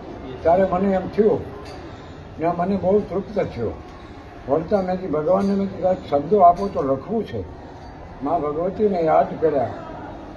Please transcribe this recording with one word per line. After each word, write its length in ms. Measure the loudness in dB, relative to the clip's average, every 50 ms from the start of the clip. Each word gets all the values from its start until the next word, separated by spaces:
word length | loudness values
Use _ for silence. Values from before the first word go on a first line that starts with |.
| -12 -12 -12 -12 -12 -12 -6 0
ત્યારે 260 | 2 4 6 6 4 4
મને 240 | 2 2 2 2 2
એમ 120 | 0 -2
થયું 320 | 0 2 4 4 4 4 2 -2 -8 -12 -14 -14 -14 -14 -14 -14 -14 -16 -16 -16 -16 -16 -16 -16 -14 -6 -2
ને 120 | -2 0 0
મને 180 | 0 0 0 0
બહુ 240 | 0 2 4 2 2
તૃપ્ત 400 | 2 0 -4 -4 -4 -2 -2 -2
થયો. 320 | -2 -2 -2 -4 -4 -4 -6 -8 -12 -16 -16 -18 -18 -18 -18 -18 -18 -18 -18 -10 -4 0
વળતા 320 | 0 0 2 2 0 0
મેં 140 | 0 0 -2
કીધું, 160 | -4 -2 -2
ભગવાનને 420 | -2 0 2 2 2 4 4 2 2
મેં 140 | 0 0
કીધું, 160 | -2 -2 0 0
"કાંઈક 260 | 0 0 0 -2 -2
શબ્દો 300 | 0 0 2 4 6 8
આપો 280 | 10 8 8 6 2
તો 140 | -2 -2 0
લખવું 420 | 0 0 0 0 -2 -2 -2 -2 -2
છે." 180 | -4 -6 -8 -8 -8 -12 -16 -16 -16 -16 -16 -16 -16 -16 -16 -16 -16 -12 -8 -4
મા 160 | -2 0 0
ભગવતીને 600 | 0 -2 -2 0 -2 -2 0 2 2 2 2 2
યાદ 400 | 4 6 6 6 4 4 2 0
કર્યા, 280 | 2 2 4 2 0 -2 -4 -8 -12 -12 -12 -12 -12 -12 -12 -14 -14 -14 -14